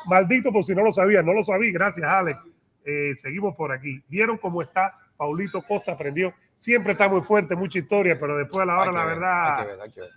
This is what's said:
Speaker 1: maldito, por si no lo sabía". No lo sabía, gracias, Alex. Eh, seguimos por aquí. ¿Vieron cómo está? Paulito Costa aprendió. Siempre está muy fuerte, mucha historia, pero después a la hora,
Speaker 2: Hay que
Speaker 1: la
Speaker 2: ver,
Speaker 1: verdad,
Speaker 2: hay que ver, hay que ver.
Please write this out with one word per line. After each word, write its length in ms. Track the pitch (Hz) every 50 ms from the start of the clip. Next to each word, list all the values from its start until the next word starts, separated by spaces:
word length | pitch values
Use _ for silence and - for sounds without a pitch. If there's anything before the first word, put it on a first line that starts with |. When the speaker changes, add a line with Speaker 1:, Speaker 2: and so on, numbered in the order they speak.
| -
Speaker 1:
maldito, 460 | 180 185 185 196 170 240 262 226 277 202
por 100 | 208 175
si 100 | 135 190
no 100 | 175 208
lo 100 | 220 180
sabía". 280 | 196 185 196 208 190
No 120 | 165 160 185
lo 100 | 220 202
sabía, 260 | - 196 190 226 226 185
gracias, 360 | 170 190 202 180 170 160 147
Alex. 300 | 180 196 185 165 143 - - - - _ _ _ _ _ -
Eh, 280 | 143 147 147 143 143 139 131
seguimos 380 | - 135 143 190 202 202 175
por 180 | - 160 143 135
aquí. 280 | 131 131 147 131 131 - -
¿Vieron 300 | 139 185 214 233 233 220
cómo 240 | - 190 170 175
está? 360 | 160 - - 185 185 196 - - _ _ _ -
Paulito 440 | 151 147 151 160 196 190 - 190
Costa 300 | - - 208 196 - -
aprendió. 420 | 175 135 151 143 139 160 185 185 180 _ _ _ _ _
Siempre 340 | - 226 240 240 190 190 196
está 160 | - 208 202
muy 120 | 196 185
fuerte, 340 | - - 214 208 196 - 180 170
mucha 200 | 190 185 - 190
historia, 400 | 156 - 208 202 196 180 165 127
pero 200 | 147 143 147 147
después 260 | 143 139 - 190 190
a 20 |
la 140 | 180 175 180
hora, 40 | 190
Speaker 2:
Hay 60 | 185
que 40 | 175 175
Speaker 1:
la 80 | 165
Speaker 2:
ver, 100 | 160 165
Speaker 1:
verdad, 440 | 165 175 185 180 175 170 160 147 135
Speaker 2:
hay 60 | 113
que 60 | 104
ver, 100 | 101 95
hay 100 | 104 110
que 100 | - -
ver. 80 | 92 90 -